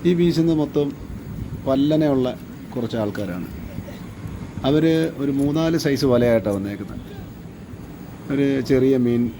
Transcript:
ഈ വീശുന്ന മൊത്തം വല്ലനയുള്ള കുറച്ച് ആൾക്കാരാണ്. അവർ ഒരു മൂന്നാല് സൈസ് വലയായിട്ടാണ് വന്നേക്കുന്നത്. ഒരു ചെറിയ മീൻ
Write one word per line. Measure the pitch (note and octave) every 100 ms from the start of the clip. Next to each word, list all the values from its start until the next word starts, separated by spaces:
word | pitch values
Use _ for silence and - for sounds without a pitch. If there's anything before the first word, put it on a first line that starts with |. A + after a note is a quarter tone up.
| E3+
ഈ | F3
വീശുന്ന | F3 D#3 E3 D#3
മൊത്തം | C#3+ D3 C#3+ C#3 - - - - - - -
വല്ലനയുള്ള | C3+ C#3+ D#3 D3+ C3+ B2+ A#2+ - - -
കുറച്ച് | C3 A2+ A#2
ആൾക്കാരാണ്. | G#2 G2 G2 F2 D#2+ - - - - - - - - - - - C3
അവർ | D3+ D#3+ D#3+ D#3+ E3
ഒരു | C#3 C#3
മൂന്നാല് | C#3+ D3+ E3 D#3+ D3
സൈസ് | C3+ C#3
വലയായിട്ടാണ് | A#2+ A#2+ A2+ G#2 G2
വന്നേക്കുന്നത്. | G2+ G2+ G2 - - - - - - - - - - - - - -
ഒരു | C#3 C#3 C3+ A#2+
ചെറിയ | C3+ C3 C3+ A#2+
മീൻ | A#2+ A#2+ -